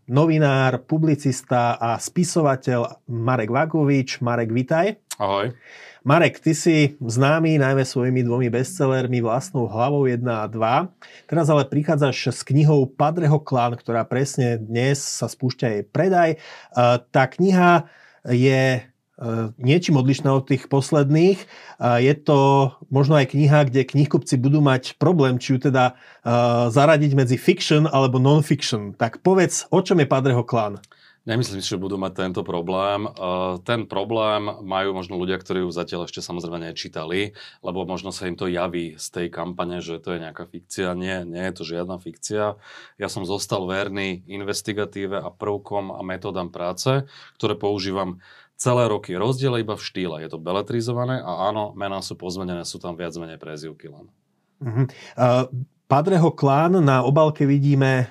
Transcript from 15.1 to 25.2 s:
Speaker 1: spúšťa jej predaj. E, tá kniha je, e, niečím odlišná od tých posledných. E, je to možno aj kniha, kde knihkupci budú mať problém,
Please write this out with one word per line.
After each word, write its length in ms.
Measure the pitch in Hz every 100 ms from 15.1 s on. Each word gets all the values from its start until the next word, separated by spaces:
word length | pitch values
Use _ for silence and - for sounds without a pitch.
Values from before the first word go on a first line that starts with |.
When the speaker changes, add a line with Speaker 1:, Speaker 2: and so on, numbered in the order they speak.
| - 117
Speaker 1:
spúšťa 380 | - 127 - 120
jej 140 | 104
predaj. 460 | 101 - 180 180 165
E, 40 | 156 - - - - 123 123 -
tá 160 | 143 131
kniha 560 | - 185 185 180 170 - - _ _
je, 380 | - 123 131 131 131 127
e, 520 | - _ _ _ 120 113 110 113
niečím 400 | 123 165 180 147
odlišná 340 | 127 135 143
od 140 | 135 131
tých 220 | 135 -
posledných. 720 | 139 131 156 139 156 180 -
E, 20 | - - - - 123 120 127
je 80 |
to 560 | 151 - 143 139 139 135 - -
možno 300 | 135 135 156
aj 160 | 135
kniha, 320 | 139 147 151 143
kde 140 | 131
knihkupci 540 | 131 143 147 160 - 139
budú 240 | 127 151
mať 340 | 143 131 - -
problém, 340 | 151 170